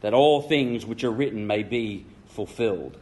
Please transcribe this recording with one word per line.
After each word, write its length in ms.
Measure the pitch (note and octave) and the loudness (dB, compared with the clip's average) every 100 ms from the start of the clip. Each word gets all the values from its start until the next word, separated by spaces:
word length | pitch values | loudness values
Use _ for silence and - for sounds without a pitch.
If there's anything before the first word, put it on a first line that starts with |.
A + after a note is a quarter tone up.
that 120 | G#2+ | 4
all 280 | A#2+ D3 D3 | 6 6 4
things 440 | - D3+ B2+ A#2+ A2 | 2 0 2 -2 -6
which 200 | A#2 B2+ | -4 -2
are 60 | |
written 360 | A2 C#3 G#2+ G#2 | 0 -2 -2 -2
may 160 | G#2 | -2
be 420 | G#2 A#2+ A2+ G2 - - - | -2 -4 -4 -8 -14 -20 -18
fulfilled. 720 | - G2+ - A#2 F#2 C2+ - | -10 -10 -2 -2 -2 -8 -14